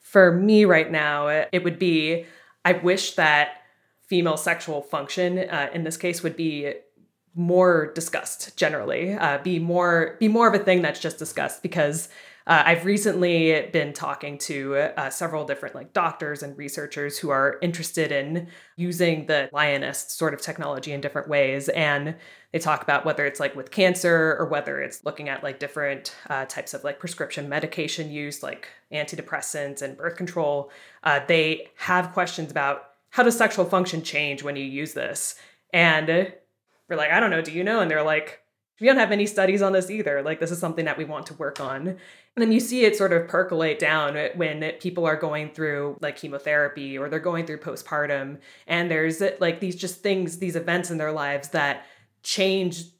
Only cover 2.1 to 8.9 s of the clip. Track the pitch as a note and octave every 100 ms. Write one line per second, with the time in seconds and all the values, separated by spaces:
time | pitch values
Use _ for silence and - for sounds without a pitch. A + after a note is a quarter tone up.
2.1 | E3+ E3+ - _ _ F3+ F3 E3+ F#3 -
3.1 | - D#3 D3 D3 - _ _ _ _ _
4.1 | F3+ F3 D#3 - E3+ - D3 C#3 D#3 C#3+
5.1 | - F3+ F#3 - D3+ C#3+ E3+ D#3+ E3 F3+
6.1 | F3 E3 D#3+ D#3+ D3 C#3+ - - _ _
7.1 | _ _ E3+ F3 F3+ F#3 E3+ D3+ - D#3+
8.1 | D#3 - - - - D#3 D3 G#2+